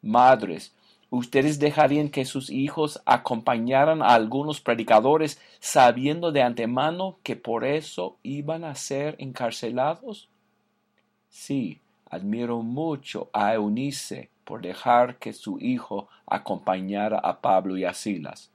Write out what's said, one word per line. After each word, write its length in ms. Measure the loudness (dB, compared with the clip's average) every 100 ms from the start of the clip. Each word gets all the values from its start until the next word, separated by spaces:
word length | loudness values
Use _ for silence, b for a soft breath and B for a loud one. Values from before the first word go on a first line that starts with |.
Madres, 720 | 2 6 8 6 2 -8 -12 b b b b
¿ustedes 480 | -6 0 2 2 2
dejarían 520 | 0 4 4 4 0
que 160 | -4 -4
sus 240 | -6 -6
hijos 520 | -4 -4 -2 -6 -4 2
acompañaran 960 | 2 2 -4 0 0 2 2 4 4
a 120 | 6
algunos 480 | 6 4 -2 -4 -6
predicadores 800 | -2 -2 6 6 6 2 2 -6 b b
sabiendo 720 | 0 6 6 6 -2 -2 0
de 120 | 2
antemano 760 | 2 0 -2 0 -2 -2 -8 -8
que 120 | -10 -10
por 300 | -4 -4 -2
eso 520 | -2 -6 -10 -10 _
iban 400 | -10 -8 -6 -8 -8
a 100 | -12
ser 400 | -8 -6 -6 -8
encarcelados? 1120 | -12 -6 -6 -4 -6 -2 -2 -2 -10 -16 _ _ _ _ _ _ _ _ _ _ _
Sí, 500 | -20 -6 -4 -4 -10 _ _ _
admiro 520 | -10 -6 -4 -4 -4
mucho 680 | -4 -6 -4 -6 -8 -10 -6
a 220 | -2 0 2
Eunice 760 | 0 -2 -4 -6 -10 -12 -14 _
por 180 | -14 -12
dejar 560 | -10 -6 2 4 4 -2
que 160 | -14
su 240 | -12 -10 -6
hijo 480 | -2 -4 -4 -10 -10 b -6
acompañara 920 | -6 -4 -6 -2 -2 -2 -2 -2 0
a 240 | -2 -2
Pablo 360 | 2 2 2 -2
y 80 | -4
a 80 | -4
Silas. 560 | -6 -6 -8 -16 -20